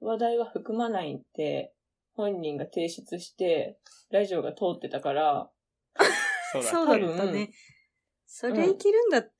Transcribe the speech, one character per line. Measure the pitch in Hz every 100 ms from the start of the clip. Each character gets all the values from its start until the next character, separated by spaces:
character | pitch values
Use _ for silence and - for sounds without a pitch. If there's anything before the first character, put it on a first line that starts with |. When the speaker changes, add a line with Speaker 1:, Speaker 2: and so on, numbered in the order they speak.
Speaker 1:
話 | 214 226
題 | 233 233
は | 233
含 | 214 - 226
ま | 233
な | 202
い | 156 139
っ | -
て、 | - 151 139 135 _ _ _ _
本 | - 208 190
人 | 160 143
が |
提 | 143 - 165
出 | - - -
し | -
て、 | - 185 156 - - - - -
ラ | 196
ジ | 196 180
オ |
が | -
通 | - 185 170
っ |
て | -
た | 135
か | 147
ら。 | 139 156 143 - _ _ _ _ - - - 855 784 698
Speaker 2:
そ | 698
う |
だ | -
っ |
た。 | 339
Speaker 3:
そ |
う | 311
だ |
っ | 226
た | 180
ね。 | 170
Speaker 1:
多 | 196
分。 | 202 208 - - _ _ _ _ _ _
Speaker 3:
そ | - 240
れ | 320 349
い | 392
け | 403
る | 440 466
ん |
だ | 330
っ | -